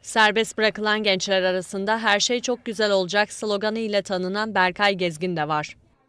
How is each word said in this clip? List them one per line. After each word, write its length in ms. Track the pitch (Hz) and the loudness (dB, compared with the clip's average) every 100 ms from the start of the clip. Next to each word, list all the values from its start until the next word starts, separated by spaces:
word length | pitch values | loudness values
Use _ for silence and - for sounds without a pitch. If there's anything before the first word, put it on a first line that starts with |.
Serbest 560 | - 226 214 208 220 - | -2 2 4 4 -2 0
bırakılan 460 | 220 208 214 214 | 0 0 -2 0
gençler 400 | 208 190 202 190 | 2 0 2 2
arasında 560 | 185 185 180 202 196 226 | 2 0 -4 -6 -2 0
"Her 200 | 220 202 | 2 2
şey 200 | - 247 | 2 -2
çok 260 | 240 240 - | -2 -6 -6
güzel 260 | 196 214 | 0 2
olacak" 420 | 196 180 202 208 | 2 2 0 0
sloganı 460 | - 214 202 214 220 | -2 -4 -2 -2 -2
ile 220 | 226 208 | -2 -2
tanınan 540 | 190 185 180 202 220 196 | -2 -4 -2 -4 -2 2
Berkay 400 | 185 180 208 190 | 2 2 0 2
Gezgin 420 | 180 151 180 170 | -2 -2 -4 -2
de 100 | 151 | 0
var. 300 | 156 151 - _ _ | -2 -4 -12 _ _